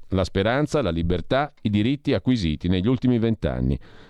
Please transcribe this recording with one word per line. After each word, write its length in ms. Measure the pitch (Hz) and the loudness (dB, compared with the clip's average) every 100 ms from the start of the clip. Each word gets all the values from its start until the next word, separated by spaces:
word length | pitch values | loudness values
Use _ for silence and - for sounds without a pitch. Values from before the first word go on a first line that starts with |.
| - | -4
La 120 | 92 | -2
speranza, 580 | 90 98 101 131 151 156 | 0 0 0 0 0 0
la 80 | 101 | 0
libertà, 640 | 85 87 87 - 131 147 - | -2 0 -2 0 0 -2 -4
i 80 | 110 | -2
diritti 440 | 104 110 139 - | 2 2 0 0
acquisiti 540 | 110 120 123 82 76 87 | 0 2 0 0 -2 0
negli 200 | 92 101 | 0 2
ultimi 320 | 131 123 120 | 0 2 2
vent'anni. 580 | 113 110 78 62 64 69 - - | 0 0 -2 -2 -2 -2 -6 -20